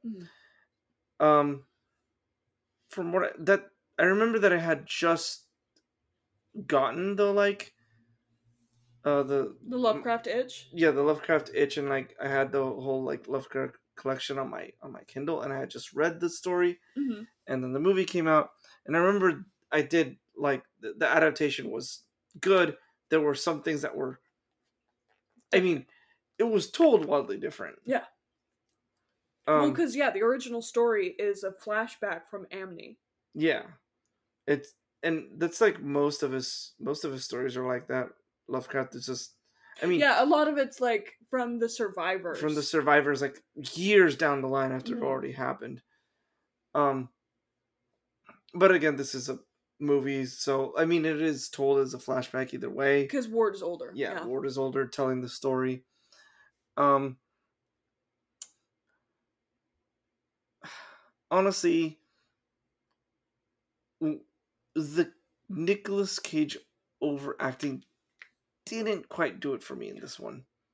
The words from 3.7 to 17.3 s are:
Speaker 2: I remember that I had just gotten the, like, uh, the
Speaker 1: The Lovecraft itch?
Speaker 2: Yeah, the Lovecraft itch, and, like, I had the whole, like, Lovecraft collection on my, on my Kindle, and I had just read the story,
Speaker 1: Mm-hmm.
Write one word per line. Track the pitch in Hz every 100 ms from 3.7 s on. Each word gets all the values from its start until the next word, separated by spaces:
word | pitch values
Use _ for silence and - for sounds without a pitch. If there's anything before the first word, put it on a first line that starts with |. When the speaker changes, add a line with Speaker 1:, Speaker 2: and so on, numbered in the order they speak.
| _ _ -
Speaker 2:
I |
remember | 170 196 226 226
that | 196
I | 175
had | 165 147 -
just | - 170 165 - - _ _ _ _ _ _ _ _ _ _ _ 214 -
gotten | 143 131 143 190 202
the, | 202
like, | 202 202 202 - _ _ _ _ _ _ _ _ _ _ _ _ _
uh, | 147 143
the | 135 139 135 - -
Speaker 1:
The | 254
Lovecraft | 240 - 240 233 233
itch? | 226 254 - -
Speaker 2:
Yeah, | 170 165
the | 135
Lovecraft | 143 151 - 156 156
itch, | - 139 147
and, | 139
like, | 139 127 -
I | 139
had | 139 135
the | 135
whole, | 131 120 131 131
like, | 131 135 -
Lovecraft | 135 - 135 131 - _ -
collection | 131 131 - 135
on | 95
my, | - - -
on | -
my | -
Kindle, | - - - 165
and | 131
I | 135
had | 135
just | 123 -
read | 135 160 165
the | 170
story, | 170 185 180 175 175 _ 262
Speaker 1:
Mm-hmm. | 277 214 226